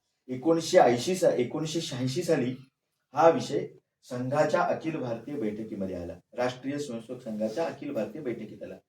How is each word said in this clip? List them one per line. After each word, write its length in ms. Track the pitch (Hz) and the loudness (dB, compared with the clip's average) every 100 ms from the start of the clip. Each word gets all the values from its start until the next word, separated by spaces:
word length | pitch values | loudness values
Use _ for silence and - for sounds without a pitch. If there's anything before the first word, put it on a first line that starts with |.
| _ _ - | _ _ -10
एकोणीसशे 500 | 127 143 165 - 175 | -2 2 2 6 8
ऐंशी 380 | 123 123 175 185 | 8 6 0 2
सा-, 160 | 156 | 4
एकोणीसशे 480 | 127 120 156 156 170 | 4 0 -2 -4 -4
शहाऐंशी 420 | - 127 127 175 | -4 -4 -2 -2
साली 320 | 170 151 123 131 - _ _ _ _ | 0 2 0 -4 -12 _ _ _ _
हा 140 | 135 165 | 6 6
विषय 380 | 131 104 139 - - _ _ - | 6 2 -4 -4 -10 _ _ -10
संघाच्या 500 | 123 131 143 156 175 | -6 0 2 4 4
अखिल 360 | 175 - 160 151 | 2 0 -4 -6
भारतीय 380 | 127 113 - | -4 -6 -8
बैठकीमध्ये 640 | 143 107 107 110 101 95 90 | -4 -4 -4 -8 -6 -6 -6
आला, 180 | 85 82 _ 110 | -10 -12 _ -4
राष्ट्रीय 420 | 123 - 135 143 | -4 -4 -6 -6
स्वयंसेवक 440 | - 113 - 123 | -6 -8 -10 -12
संघाच्या 440 | 113 107 110 165 160 | -10 -4 -4 -2 -4
अखिल 260 | - 147 | -6 -8
भारतीय 280 | 113 - 156 | -6 -6 -6
बैठकीत 420 | 127 110 104 - | -8 -8 -10 -14
आला. 120 | - - | -14 -14